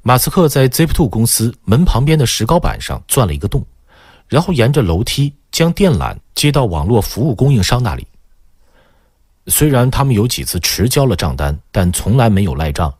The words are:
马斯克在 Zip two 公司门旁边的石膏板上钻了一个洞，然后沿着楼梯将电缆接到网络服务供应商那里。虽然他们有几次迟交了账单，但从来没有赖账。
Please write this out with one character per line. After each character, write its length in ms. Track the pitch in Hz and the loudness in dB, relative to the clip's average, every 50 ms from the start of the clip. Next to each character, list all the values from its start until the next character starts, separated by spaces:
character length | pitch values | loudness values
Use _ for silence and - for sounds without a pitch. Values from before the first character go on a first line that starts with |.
马 160 | _ 117 123 | _ 2 2
斯 140 | 127 - - | 2 0 0
克 180 | - 190 175 151 | 0 2 2 2
在 200 | - 143 131 131 | 2 2 2 2
Zip 200 | - - 165 156 - | 2 0 0 0 2
two 160 | - 170 110 | 0 0 0
公 180 | - 110 113 | 0 0 0
司 280 | 117 - - 113 120 - _ _ | 0 0 0 -2 -2 -4 _ _
门 200 | - 104 127 180 | 0 2 2 4
旁 200 | - - 110 131 | 2 2 2 2
边 140 | 147 160 156 | 2 2 2
的 80 | 131 | 2
石 200 | 113 - - 110 | 0 0 -2 0
膏 120 | 113 165 175 | 0 0 0
板 220 | - 127 110 - | 0 -2 -6 -6
上 220 | - - 67 - - | -8 -10 -10 -10 -6
钻 200 | - - 139 120 | -4 0 0 0
了 80 | 90 73 | 0 -2
一 40 | 71 | -4
个 80 | 73 | -4
洞， 180 | 98 - 135 92 - _ _ _ _ _ - - - - _ _ | -4 -4 -4 -6 -6 _ _ _ _ _ -20 -20 -20 -20 _ _
然 160 | _ - 143 175 | _ -2 0 0
后 100 | - 185 | 0 0
沿 200 | 135 110 120 143 | 2 2 2 2
着 80 | 156 | 2
楼 240 | 120 85 82 87 92 | 2 2 0 0 -2
梯 300 | - - - 139 143 - _ _ _ - | -2 -2 -2 -2 -2 -2 _ _ _ -2
将 180 | - 165 170 175 | 0 0 0 2
电 200 | - 208 185 139 | 2 2 2 2
缆 240 | 85 - 120 - - _ _ _ | 0 -2 -4 -8 -12 _ _ _
接 160 | - - 147 | -2 0 0
到 140 | 139 147 127 | 2 2 0
网 220 | 107 85 78 73 | 0 0 -2 0
络 140 | 92 123 113 | 2 2 2
服 280 | 92 - - 98 123 160 | 0 0 -4 -2 -2 -2
务 60 | 117 | 0
供 180 | - 127 139 143 | 0 2 2 2
应 100 | 110 92 | 2 2
商 200 | - - 123 127 | 0 0 0 -2
那 120 | 104 69 | -2 -4
里。 120 | 60 - - - - _ _ - _ _ _ _ _ _ _ _ _ _ _ _ _ _ _ _ _ _ _ _ _ _ - | -6 -10 -16 -20 -20 _ _ -20 _ _ _ _ _ _ _ _ _ _ _ _ _ _ _ _ _ _ _ _ _ _ -6
虽 200 | - - 147 151 | -2 0 2 2
然 220 | 139 123 123 131 | 2 2 2 0
他 140 | 131 110 139 | 0 0 0
们 100 | 139 127 | 0 0
有 120 | 98 107 | 0 0
几 160 | 123 - - 67 | -2 -2 -6 -8
次 160 | - - 87 | -6 -6 -4
迟 300 | 82 - - - 92 123 | -4 -4 -2 0 -2 0
交 160 | - 147 139 | 2 2 2
了 100 | 131 117 | 0 0
账 220 | 80 - 78 65 | -2 -2 -4 -4
单， 220 | 69 73 69 73 80 _ _ | -4 -4 -4 -4 -6 _ _
但 220 | _ 104 92 87 90 | _ 0 0 0 0
从 240 | - - 87 107 | -2 -2 0 2
来 140 | 135 127 117 | 2 4 4
没 140 | 104 95 101 | 2 2 0
有 100 | 90 65 | -2 -2
赖 180 | 69 80 76 71 | -4 -4 -4 -2
账。 220 | - 87 73 67 _ | -2 -4 -4 -6 _